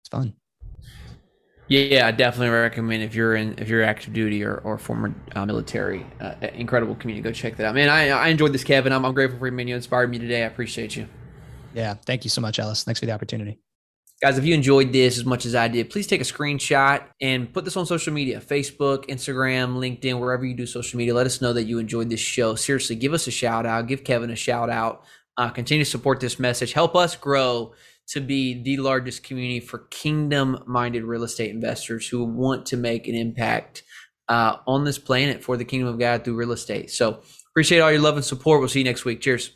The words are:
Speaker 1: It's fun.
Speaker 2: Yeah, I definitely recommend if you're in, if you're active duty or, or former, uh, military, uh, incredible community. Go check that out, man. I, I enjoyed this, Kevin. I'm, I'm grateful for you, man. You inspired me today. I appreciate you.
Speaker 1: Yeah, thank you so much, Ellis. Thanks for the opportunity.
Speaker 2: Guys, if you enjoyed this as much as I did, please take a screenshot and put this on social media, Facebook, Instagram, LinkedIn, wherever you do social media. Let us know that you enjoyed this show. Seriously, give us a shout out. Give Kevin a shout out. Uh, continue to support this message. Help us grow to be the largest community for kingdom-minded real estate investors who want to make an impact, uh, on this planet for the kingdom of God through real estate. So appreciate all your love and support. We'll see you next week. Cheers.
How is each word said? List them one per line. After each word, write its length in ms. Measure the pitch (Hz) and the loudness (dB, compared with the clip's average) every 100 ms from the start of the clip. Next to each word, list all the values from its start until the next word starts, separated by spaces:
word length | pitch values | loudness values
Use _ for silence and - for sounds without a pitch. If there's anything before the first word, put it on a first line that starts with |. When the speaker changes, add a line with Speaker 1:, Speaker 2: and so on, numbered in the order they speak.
Speaker 1:
It's 80 | - | -6
fun. 240 | - 123 - _ _ - - - - - - _ _ _ _ - | -4 -4 -6 _ _ -18 -16 -18 -20 -20 -20 _ _ _ _ 0
Speaker 2:
Yeah, 380 | 139 139 135 117 | 2 6 6 6
I 60 | |
definitely 380 | 113 123 120 120 | 4 2 2 2
recommend 520 | 117 117 113 113 110 | 4 2 0 -2 -2
if 140 | 107 113 | -2 0
you're 200 | 113 110 | 2 2
in, 200 | 110 - | 0 -6
if 120 | 107 | 0
you're 120 | 113 | 2
active 300 | 107 107 - | 2 0 -6
duty 300 | 110 107 104 | -2 0 -2
or, 140 | 104 104 | -2 -6
or 200 | - 110 | -6 -8
former, 380 | - 113 107 - - - | -6 -4 -4 -6 -10 -6
uh, 120 | 101 | -2
military, 580 | 113 - 110 98 95 - - | -4 -4 -4 -4 -6 -10 -12
uh, 120 | 98 - - | -12 -8 -8
incredible 400 | - 117 123 110 | -6 -2 0 0
community. 300 | 110 117 107 | -4 -6 -6
Go 80 | 110 | -6
check 260 | 113 117 113 | -6 -8 -2
that 80 | 110 | 0
out, 80 | |
man. 160 | 127 147 | 4 4
I, 200 | 156 147 | 6 4
I 180 | 135 160 | 4 4
enjoyed 260 | 160 151 | 4 4
this, 100 | 135 | 2
Kevin. 300 | - 139 131 | 2 4 4
I'm, 100 | 131 | 2
I'm 120 | 131 131 | 2 2
grateful 240 | 135 123 | 0 0
for 80 | 127 | -6
you, 40 | |
man. 160 | 123 123 | -4 -4
You 80 | 123 | -6
inspired 360 | 120 123 123 | 0 2 2
me 80 | 120 | 0
today. 240 | 117 120 | -2 -2
I 20 | 113 | -2
appreciate 500 | 117 113 - 110 113 | -4 -6 -6 -8 -8
you. 120 | 110 - - - - - - | -10 -16 -20 -20 -20 -20 -12
Speaker 1:
Yeah, 220 | 117 110 104 - | -6 -6 -6 -4
thank 180 | 131 | -4
you 60 | 113 | -2
so 100 | - | -2
much, 200 | 110 107 | -2 -4
Ellis. 240 | 107 107 | -4 -4
Thanks 160 | - 110 | -4 -4
for 80 | 113 | -4
the 40 | |
opportunity. 460 | 107 107 113 104 107 _ _ _ _ _ _ | -4 -6 -6 -8 -10 _ _ _ _ _ _
Speaker 2:
Guys, 160 | 139 131 | 2 4
if 80 | 147 | 4
you 80 | |
enjoyed 400 | 160 135 139 135 | 4 6 6 6
this 240 | 131 127 120 | 6 4 4
as 80 | 127 | -2
much 200 | 123 120 | -2 0
as 100 | 120 | 0
I 120 | 117 | 2
did, 220 | 117 110 | 0 -2
please 160 | 208 196 | -6 -2
take 160 | 185 | -2
a 20 | |
screenshot 800 | - - 147 143 - 139 135 143 - _ | -2 -4 -4 -2 2 4 6 4 -2 _
and 320 | 135 131 120 | -2 0 -2
put 140 | 185 175 | -6 -4
this 100 | 190 | -4
on 120 | 165 | -2
social 260 | 170 165 | -2 -2
media, 260 | 151 135 110 | -2 -2 -4
Facebook, 680 | - 143 139 - 139 139 - | -2 -2 -2 0 0 0 -4
Instagram, 680 | 131 135 131 131 127 127 127 | -8 -4 -2 0 2 0 -2
LinkedIn, 440 | 127 120 131 123 | -4 -2 -2 -2
wherever 260 | 123 127 127 | 0 -2 -2
you 100 | 120 | -4
do 120 | 120 | -6
social 300 | 120 117 123 | -6 -6 -2
media. 160 | 120 120 | 0 2
Let 100 | 127 | 2
us 160 | - | 0
know 100 | 123 | 0
that 120 | 120 | 0
you 160 | 110 117 | 0 -2
enjoyed 300 | 110 117 117 | -2 -2 -2
this 80 | 113 | -2
show. 320 | - - 113 110 | -2 0 0 0
Seriously, 400 | - 135 - 113 | 0 0 -2 -2
give 180 | 135 | 0
us 120 | 160 131 | 0 -2
a 40 | |
shout 340 | - 117 113 117 | -2 -2 0 0
out. 220 | 113 117 | -2 -2
Give 160 | 135 | -6
Kevin 260 | - 120 117 | 0 -2 -2
a 60 | 113 | -4
shout 340 | - 120 117 | -2 0 0
out. 340 | 117 113 - _ - _ - | 0 -2 -4 _ -20 _ -4
Uh, 140 | 120 | -2
continue 340 | 127 120 151 | -2 0 2
to 60 | 143 | 2
support 300 | 123 135 131 | 0 0 0
this 200 | 123 - | -2 0
message. 340 | 127 120 120 | 0 0 -2
Help 220 | 147 165 180 | 2 4 4
us 200 | 175 - | 2 0
grow 560 | - 139 127 120 113 _ - _ - | 0 2 2 0 -4 _ -20 _ -10
to 140 | 147 | -8
be 400 | 135 139 131 123 | -2 0 0 -2
the 160 | 123 139 | -4 0
largest 460 | 135 131 123 120 | 2 0 -2 -10
community 360 | - 131 123 123 | -10 -8 -4 -6
for 200 | 120 117 _ | -8 -14 _
kingdom-minded 1120 | - 151 151 147 143 131 131 - 123 120 120 | -6 -2 0 2 2 2 0 -2 -2 0 -4
real 200 | 113 117 | -4 -4
estate 260 | 113 - 110 | -4 -4 -4
investors 580 | 110 113 117 - 113 - | -4 -4 -6 -6 -8 -4
who 160 | 120 | -4
want 440 | 120 117 131 127 - | -2 0 0 -2 -4
to 100 | 123 | -2
make 300 | 120 117 - | -2 -2 -4
an 80 | 117 | -4
impact, 680 | 117 113 113 110 - - _ - - _ - | -4 -2 -2 -2 -4 -20 _ -20 -20 _ 0
uh, 280 | 117 113 - - | 2 2 0 0
on 180 | 135 147 | 0 0
this 140 | 135 | -4
planet 440 | - 127 143 120 | 0 2 2 -2
for 140 | - 123 | -4 -4
the 80 | 117 | -2
kingdom 240 | 131 127 | -2 -2
of 100 | 117 | 0
God 240 | 120 117 | 2 2
through 120 | 120 117 | -2 -4
real 160 | 120 | -2
estate. 400 | 117 - 104 - | -4 -4 -8 -6
So 300 | - 113 107 - - _ | 0 0 0 -14 -20 _
appreciate 280 | 165 151 170 | 2 6 6
all 120 | 160 | 6
your 100 | 151 | 6
love 140 | 151 147 | 4 2
and 80 | |
support. 360 | 135 131 156 151 | -4 -2 4 6
We'll 100 | 131 | 4
see 100 | 139 | 0
you 60 | 131 | 0
next 200 | 120 123 | 0 -4
week. 160 | 113 | -2
Cheers. 300 | 135 120 - | 0 0 -2